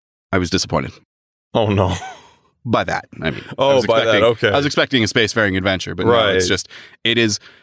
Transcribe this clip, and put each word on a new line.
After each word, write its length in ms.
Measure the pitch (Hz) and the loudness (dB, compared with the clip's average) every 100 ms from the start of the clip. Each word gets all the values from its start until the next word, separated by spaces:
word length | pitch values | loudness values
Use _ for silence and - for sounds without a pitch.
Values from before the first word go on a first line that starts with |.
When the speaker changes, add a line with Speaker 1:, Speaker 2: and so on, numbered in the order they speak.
| _ _ - | _ _ -4
Speaker 1:
I 60 | 95 | -2
was 120 | 87 | -2
disappointed. 420 | 92 - 80 65 - _ _ _ _ _ | -4 -2 -4 -4 -12 _ _ _ _ _
Speaker 2:
Oh, 140 | 120 107 | -2 0
no. 260 | 98 92 87 - - - _ _ _ 117 | 2 0 -2 -10 -18 -20 _ _ _ -4
Speaker 1:
By 160 | 113 | -2
that, 220 | 92 - - - | -2 -6 -8 -8
I 80 | 78 | -8
mean, 140 | - - | -8 -12
I 60 | - | -2
Speaker 2:
Oh, 160 | 135 131 | 2 2
Speaker 1:
was 100 | 110 | 4
Speaker 2:
by 140 | 113 | 2
that, 160 | 113 104 | 2 2
Speaker 1:
expecting, 80 | |
Speaker 2:
okay. 260 | 117 113 110 | 2 2 0
Speaker 1:
I 80 | 135 | 0
was 80 | 143 | 0
expecting 380 | - 147 127 | -2 0 2
a 40 | 107 | 2
spacefaring 480 | 123 107 117 101 95 | 0 0 0 0 0
adventure, 380 | 95 92 - | 0 -2 -6
but 140 | 90 110 | -2 2
no, 60 | 117 104 | 2 4
it's 160 | 92 90 | 2 0
Speaker 2:
Right. 40 | |
Speaker 1:
just, 180 | 95 - - - _ | -2 -4 -18 -20 _
it 140 | 113 117 | -2 2
is, 200 | 113 101 - - | 0 -2 -10 -20